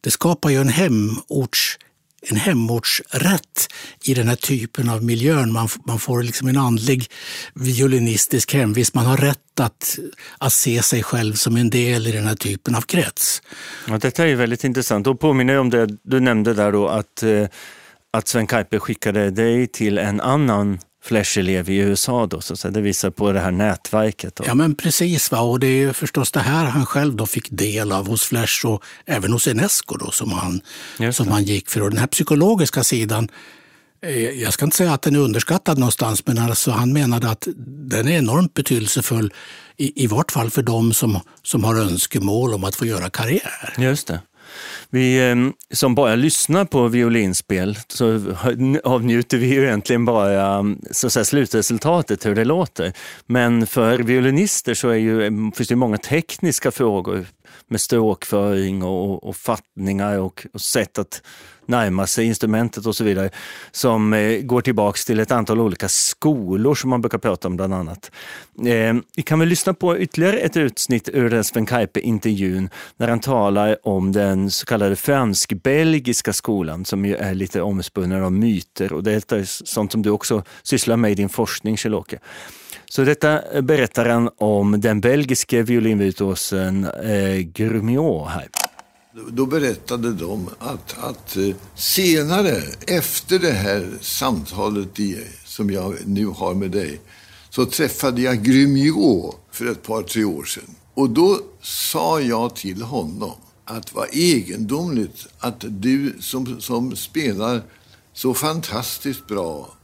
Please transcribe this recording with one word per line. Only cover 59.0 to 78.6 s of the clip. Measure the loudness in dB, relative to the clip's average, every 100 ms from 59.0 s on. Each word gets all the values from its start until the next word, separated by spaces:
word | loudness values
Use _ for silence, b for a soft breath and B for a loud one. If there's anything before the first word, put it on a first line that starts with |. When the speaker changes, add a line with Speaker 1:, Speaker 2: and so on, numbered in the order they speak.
| -2
Speaker 2:
och, | -4
och | -8 -8
fattningar | -4 -4 _ -8 -4 -2 0 -2
och, | -4 -8 -16
och | -10
sätt | -2 -2 -2 -4
att | -6 -10 B B B B -2
närma | 0 2 0 0
sig | 0 0
instrumentet | 0 0 0 0 -2 -4
och | 0
så |
vidare, | 0 2 0 B B B B
som, | -2 2 4 2
eh, | 2 2 0
går | 0 0
tillbaks | 2 2 0 0 -2
till | 0
ett | 2
antal | 0 2 2
olika | 2 0 -2
skolor | 0 -2 0 0 0 0 0 2 2
som | 0
man | 0
brukar | 0 -2
prata | -2 -2 -2
om | -2
bland | -2
annat. | -2 -4 -10 -16 B B B B -6 0
Eh, | 2 4 0 -2 -8
vi | 0
kan | 2
väl | 2
lyssna | 2 0
på | 0 0 0
ytterligare | -2 0 2 2
ett | 0 0
utsnitt | 0 -2 0 0 0
ur | 0 2
den | 2
Sven | 0 -2 0
Kaipe-intervjun | 0 0 -2 -2 0 0 0 0 0 -2 B B B
när | 0
han | 0
talar | 0 2 2 2 2 0 0
om | 0 2
den | 2 2 2 0
så | -4 -2
kallade | 0 0 0
fransk-belgiska | 0 2 2 0 -2 -2 0 2 4 2 0 -2 -2
skolan, | -4 -2 -2 -2 -6 -4
som | -2 -2
ju | -2
är | -2
lite | -4 -4 -2
omspunnen | -2 -2 -4 -4 -2 0
av | 0
myter, | 2 2 0